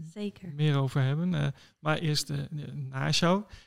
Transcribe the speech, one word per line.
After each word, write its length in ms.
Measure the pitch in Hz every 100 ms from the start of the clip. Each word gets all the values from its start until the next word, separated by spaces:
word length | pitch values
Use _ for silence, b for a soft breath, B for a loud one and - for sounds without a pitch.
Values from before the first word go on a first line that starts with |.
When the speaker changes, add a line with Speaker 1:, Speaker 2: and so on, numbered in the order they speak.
Speaker 1:
zeker. 500 | 160 208 208 - 180
Speaker 2:
meer 220 | 143 151 143
over 240 | 135 143
hebben. 320 | 131 147 180
Eh, 120 | 156 143 B B B
maar 200 | 151 156
eerst, 320 | 156 147 -
eh, 80 | 143 139 151 143
naast 480 | 139 131 135 147 151
jou. 220 | 170 190 208 B